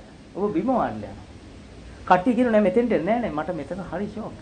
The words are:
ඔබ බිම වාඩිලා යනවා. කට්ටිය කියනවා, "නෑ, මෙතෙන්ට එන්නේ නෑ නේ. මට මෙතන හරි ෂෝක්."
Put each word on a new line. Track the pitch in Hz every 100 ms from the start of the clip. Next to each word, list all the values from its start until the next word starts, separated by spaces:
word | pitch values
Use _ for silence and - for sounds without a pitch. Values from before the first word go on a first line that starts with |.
| - - - -
ඔබ | 208
බිම | 175 220
වාඩිලා | 240 135 110 101
යනවා. | 101 - - - - - - - - -
කට්ටිය | 180 262
කියනවා, | 226 247
"නෑ, | 214
මෙතෙන්ට | 196 220 240
එන්නේ | 175 170 233
නෑ |
නේ. | 208
මට | 151 156
මෙතන | 170 135 180 170
හරි | 165 202
ෂෝක්." | 214 196 -